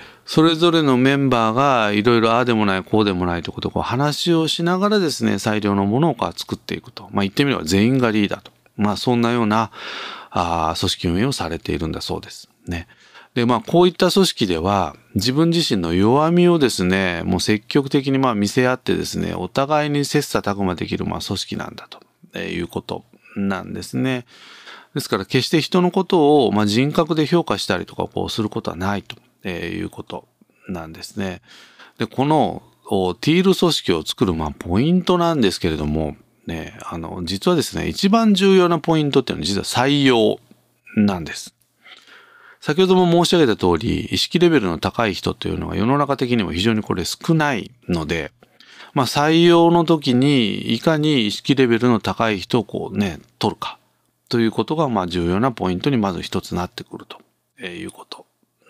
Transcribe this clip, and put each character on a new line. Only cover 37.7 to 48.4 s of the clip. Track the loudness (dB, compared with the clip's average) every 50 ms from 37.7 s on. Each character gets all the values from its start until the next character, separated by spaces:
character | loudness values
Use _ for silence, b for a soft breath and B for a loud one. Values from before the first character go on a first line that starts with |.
| -6
ね、 | -6 -6
一 | -6 -4 -2 0
番 | 2 2 4 4 2 2
重 | 4 4 4 6
要 | 6 4 4
な | 2 0
ポ | 0 0 0
イ | 0 0
ン | 2
ト | 0 0
っ | 0
て | 0 -4
い |
う | -6
の |
は | -4
実 | -4 -4 -4
は | -4
採 | -2 -2 0 2 2 2 4 4
用 | 4 4 4 4 2 0 -2 _ _ -20 _ _ _ _ _ _ -4 0
な | 2 2 2 0 -2
ん | -8
で | -10 -12
す。 | -14 -16 -18 -20 _ _ _ _ B B B B B B B B B B B B B B B B B -6
先 | -2 2 2
ほ | 4
ど | 4 6
も | 4 6 6 4 4 4
申 | 4
し | 4
上 | 4 4
げ | 4 4
た |
通 | 2 2 2 2
り、 | 2 0 -2 -2 -2 -2
意 | -4 -4
識 | -4 -2 0 2 4
レ | 4 4
ベ | 4 4
ル | 2
の | 0 -2 -2
高 | -4 -4 -2 0 -2
い | -2 -2
人 | -2 -4 -6 -6
と | -4 -6
い | -6
う | -4 -4
の | -6
が | -6 -4
世 | -2 0
の | 0 2 0
中 | 0 0 0
的 | -2 0 0 0
に | 0 0
も | -2
非 | -4 0
常 | 0 0 0
に | 0
こ | -2 -4 -4
れ | -4 -4
少 | -6 -8 -6 -2 0 2
な | 2 2 0 -2
い | -4 -6 -10 -16 _ _
の | -4 -4 -4 -2
で、 | -4 -4 -6 -6 -8 -12 _